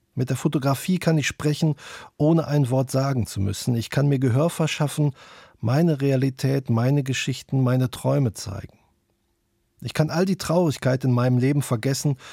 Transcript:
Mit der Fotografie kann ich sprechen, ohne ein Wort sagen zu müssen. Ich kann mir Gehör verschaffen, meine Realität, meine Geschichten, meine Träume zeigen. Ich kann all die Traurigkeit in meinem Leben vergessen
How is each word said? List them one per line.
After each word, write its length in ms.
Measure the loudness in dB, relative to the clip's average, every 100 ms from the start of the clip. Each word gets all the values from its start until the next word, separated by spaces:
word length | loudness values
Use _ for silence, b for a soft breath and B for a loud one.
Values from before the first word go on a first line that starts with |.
| _
Mit 160 | -6 -4
der 80 | -2
Fotografie 600 | -2 0 0 -2 0 -2
kann 200 | 2 0
ich 80 | 0
sprechen, 480 | -2 -2 0 0 -2 B B B 0
ohne 300 | 2 4 2
ein 240 | 0 2
Wort 200 | 0 0
sagen 360 | 0 0 -2 -2
zu 120 | -2
müssen. 320 | -4 -2 -2
Ich 160 | -2 -2
kann 180 | 0 2
mir 100 | 2
Gehör 300 | 2 2 0
verschaffen, 640 | 0 -2 -2 -2 0 -2 -2 B B B B
meine 400 | 0 2 2 2
Realität, 680 | 2 2 0 0 -2 -2 0
meine 320 | 0 2 2
Geschichten, 600 | 0 -4 -4 -6 -4 0
meine 280 | 2 2 0
Träume 420 | -2 -2 0 0
zeigen. 460 | -2 -10 -10 -12 -18 _ _ _ _ _ _ _ _ _ -14
Ich 100 | -6
kann 160 | 0 0
all 160 | 2
die 140 | 0 -2
Traurigkeit 680 | 0 2 2 0 0 0
in 80 | 2
meinem 240 | 2 4 2
Leben 240 | 2 0
vergessen 560 | 0 -2 -2 -2 -2 -4 B